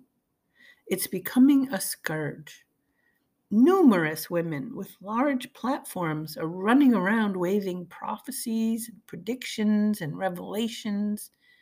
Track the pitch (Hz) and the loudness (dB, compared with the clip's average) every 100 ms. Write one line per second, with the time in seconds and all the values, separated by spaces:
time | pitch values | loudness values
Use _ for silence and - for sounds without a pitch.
0 | _ _ _ _ _ _ - _ - 180 | _ _ _ _ _ _ -20 _ -8 -6
1 | - 190 185 254 269 277 262 190 - - | -4 -8 -2 4 6 6 2 -4 -6 -8
2 | - 156 147 - 151 - _ _ _ _ | -6 -4 -6 -8 -16 -20 _ _ _ _
3 | _ _ _ _ _ 208 269 392 320 190 | _ _ _ _ _ 6 6 8 8 6
4 | 156 156 - 175 170 147 - - 196 - | 2 -2 -4 -2 -2 -4 -6 -10 -14 -14
5 | 185 220 294 262 - - 233 269 - 185 | -6 -2 0 -2 -6 -8 -6 -6 -8 -6
6 | 170 151 160 - 160 180 196 262 277 220 | -4 -4 -6 -8 -8 -4 2 6 6 4
7 | 180 214 214 185 180 202 196 180 175 - | 2 0 0 -2 0 0 -2 -6 -10 -12
8 | - 220 - 254 - 226 226 226 226 - | -10 -10 -10 -10 -6 -2 -2 -4 -8 -16
9 | _ 175 180 254 - - 214 208 208 208 | _ -12 -8 -8 -8 -2 0 2 0 -2
10 | 156 170 190 180 - 196 226 233 220 202 | -6 -6 -6 -6 -8 -6 -6 -6 -6 -4
11 | 208 208 - _ _ _ | -4 -6 -10 _ _ _